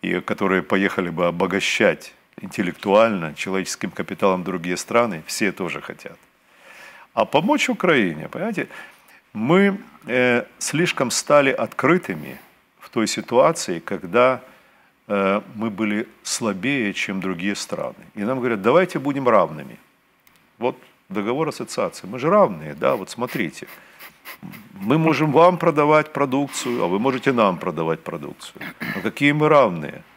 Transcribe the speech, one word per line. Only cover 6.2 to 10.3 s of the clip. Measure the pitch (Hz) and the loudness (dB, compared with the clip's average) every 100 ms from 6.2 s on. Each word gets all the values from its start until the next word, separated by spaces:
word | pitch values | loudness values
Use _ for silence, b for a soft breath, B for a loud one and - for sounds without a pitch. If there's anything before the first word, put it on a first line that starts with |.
| _ _ B B B B B B B | _ _ B B B B B B B
А | - | -2
помочь | 110 143 190 294 - | 2 2 2 0 0
Украине, | 233 - 147 95 76 78 | 0 2 4 2 -2 -10
понимаете, | - 208 180 - B B B B B _ | -8 -6 -6 -8 B B B B B _
мы, | - 113 180 202 196 - - - | -6 2 6 4 2 -10 -20 -4
э, | 127 123 | 0 2